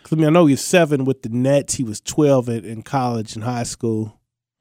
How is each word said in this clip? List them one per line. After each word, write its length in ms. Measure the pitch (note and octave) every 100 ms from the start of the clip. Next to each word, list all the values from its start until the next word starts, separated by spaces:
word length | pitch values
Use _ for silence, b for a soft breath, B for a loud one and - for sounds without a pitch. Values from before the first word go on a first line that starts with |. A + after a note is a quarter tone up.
'Cause, 100 | -
I 40 | D#3
mean, 100 | D#3
I 40 |
know 160 | F3 D#3
he 80 |
was 60 | C3
seven 400 | - F#3 D#3 C#3+
with 180 | C3 B2+
the 60 | A2+
Nets. 460 | B2 C3 C#3 B2+
He 100 | -
was 160 | A2+ G#2
twelve 480 | - - D3 C3 A#2+
at, 160 | A2+
in 180 | F#2+ A2
college 540 | - C#3 B2 A#2 G#2+ A2+
and 80 |
high 180 | A#2 B2
school. 580 | - - A#2 A2 G#2+ - _ _ _ _